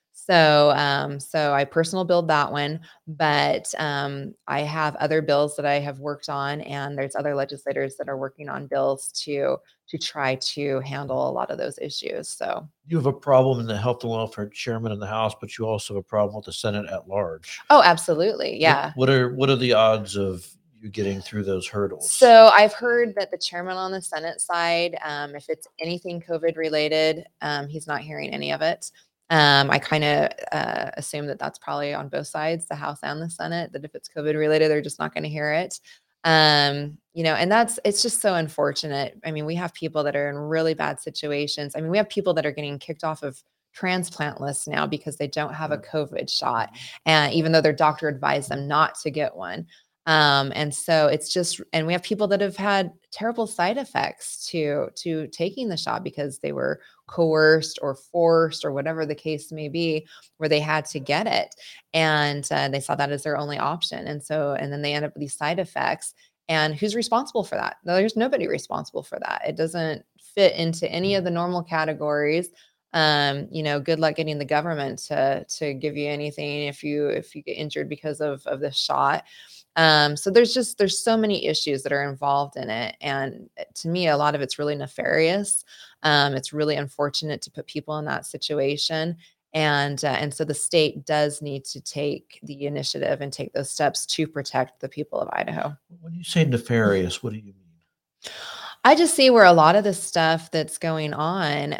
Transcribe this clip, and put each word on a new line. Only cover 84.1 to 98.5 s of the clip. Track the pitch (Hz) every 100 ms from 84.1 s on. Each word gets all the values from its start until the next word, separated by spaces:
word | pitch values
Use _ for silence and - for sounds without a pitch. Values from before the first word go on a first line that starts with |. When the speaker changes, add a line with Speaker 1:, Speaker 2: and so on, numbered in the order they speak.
| 147
Speaker 1:
lot | 147
of | 147
it's | 135 -
really | 147 147
nefarious. | 139 - - 156 160 196 202 - - - - _
Um, | 156 147 143
it's | 135 -
really | 151 151 147
unfortunate | 143 - 147 - 156 147
to | -
put | - -
people | 151 147 151
in | 151
that | 135 -
situation. | 151 - 147 135 147 - 160 165 170 - _ _
And, | 156 151 143 143 143
uh, | 147 131
and | 147
so | - 156
the | 143
state | - 170 156 147 143
does | 151 147 147
need | 147 139 -
to | 135
take | - 143 147 - _ -
the | - 139 143
initiative | 147 139 139 139 139
and | 143
take | - 135
those | - 139
steps | - 143 - -
to | - 156
protect | 151 135 135 127 _
the | 135
people | - 151 -
of | -
Idaho. | - - - - 147 _ -
Speaker 2:
When | 165 170
you |
say | 170 175 147
nefarious, | 120 - 117 110 98 90 -
what | 117
do | 107
you | 101
mean? | 95 87 _ _ _ _ _ - - -